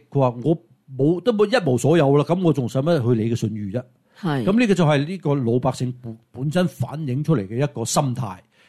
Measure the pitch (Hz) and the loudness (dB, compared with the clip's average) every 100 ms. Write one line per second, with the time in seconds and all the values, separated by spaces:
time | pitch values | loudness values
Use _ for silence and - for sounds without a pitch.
0 | _ 139 131 120 127 165 - _ _ 131 | _ 0 0 0 -2 -2 -4 _ _ -2
1 | 143 180 180 208 214 240 165 123 135 170 | 0 2 0 2 2 2 2 2 2 4
2 | 139 143 143 175 175 143 120 131 143 170 | 4 4 2 2 2 0 -2 -2 0 0
3 | 117 120 110 113 110 107 101 110 - _ | 2 0 0 -2 -4 -4 -6 -8 -10 _
4 | _ - 185 139 120 214 247 180 156 147 | _ -8 -4 -2 0 2 2 4 4 2
5 | 147 185 156 143 120 123 131 123 127 123 | 0 -4 -2 0 0 0 0 -2 -6 -6
6 | 117 113 _ - 143 170 170 - 127 143 | -14 -16 _ -8 -2 0 0 -2 -8 -6
7 | 151 127 151 151 95 117 143 - 113 - | -6 -4 0 0 0 -4 -4 -4 -2 0
8 | 143 120 113 92 _ _ | 0 -4 -8 -10 _ _